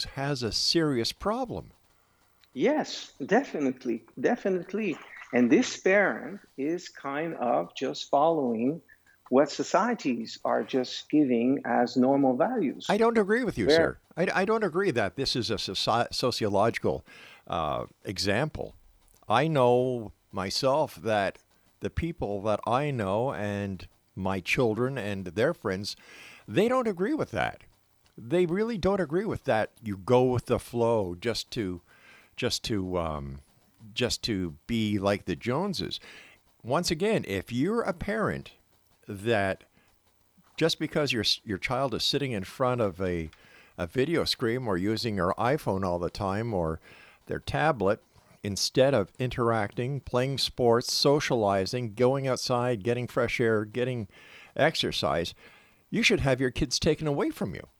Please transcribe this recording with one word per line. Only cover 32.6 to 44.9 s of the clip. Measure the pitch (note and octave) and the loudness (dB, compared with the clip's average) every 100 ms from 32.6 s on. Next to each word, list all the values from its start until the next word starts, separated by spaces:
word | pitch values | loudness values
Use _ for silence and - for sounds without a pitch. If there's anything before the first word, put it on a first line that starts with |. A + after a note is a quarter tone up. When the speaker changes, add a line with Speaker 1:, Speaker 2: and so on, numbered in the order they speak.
| - | -2
Speaker 1:
to, | G#2+ F#2 F2+ | -2 -2 -2
um, | E2 D2+ C#2 C#2 - _ _ _ A2 A2 | -2 -4 -8 -12 -16 _ _ _ -10 -2
just | A#2 - - | -2 -2 -2
to | G2 F2+ D2 - | -2 -2 -6 -4
be | A#2 G#2+ G#2 | 0 0 2
like | G2 G2+ - | 2 0 -2
the | D#2+ | -4
Joneses. | A#2 C3+ G3+ B2+ D#2+ - - - - _ _ _ | -2 -2 -2 -4 -6 -8 -14 -20 -20 _ _ _
Once | A2 D3+ F3+ | -2 -2 0
again, | D#3+ G3+ F3+ - | -2 0 0 0
if | F#2+ - | -4 -2
you're | A#2+ E3+ A3+ | -2 0 0
a | G3 | -2
parent | F3+ - A3 D#3 C#2+ - - _ _ _ _ - | -4 -4 -2 -2 -4 -8 -20 _ _ _ _ -14
that | G2+ A2 G#2+ G2 F#2+ - _ _ _ _ _ _ _ _ - | -6 0 2 2 -2 -10 _ _ _ _ _ _ _ _ 0
just | D#3+ - | 0 0
because | D#3 E3 C#3 | -2 0 0
your | B2 | 0
s-, | G2 - | 0 -2
your | - F#2 | -2 -6
child | - B2+ C3+ | -2 -2 -2
is | G2 - | -2 -2
sitting | C#3 C#3 | -2 -2
in | G#2 F#2 | -4 -8
front | - B2+ B2 | -2 0 2
of | G#2 E2+ | -2 0
a, | F#2+ E2+ D#2+ - - - - - | -2 -2 -6 -12 -20 -20 -20 -8
a | E2+ | -4
video | B2+ C#3+ D#3 | 0 2 0
screen | E2 - A#2+ B2+ A#2+ | 0 -2 -2 -2 0
or | F2+ | 0
using | G2+ | 0